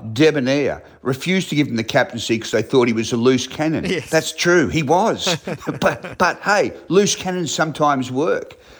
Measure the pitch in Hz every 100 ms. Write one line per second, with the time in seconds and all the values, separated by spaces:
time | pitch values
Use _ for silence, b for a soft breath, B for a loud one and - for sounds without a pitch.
0 | 110 110 156 147 123 143 123 76 B B
1 | - 135 170 185 175 147 127 117 113 139
2 | 123 117 - 113 - 113 107 135 120 110
3 | 110 120 123 127 - - 156 147 185 175
4 | - 160 156 - 175 180 - 156 139 170
5 | 214 - 190 165 - 160 - 147 185 -
6 | 180 131 180 - 180 208 139 - - 180
7 | 202 - 185 180 160 - 160 - 147 139
8 | 120 127 170 190 - - B B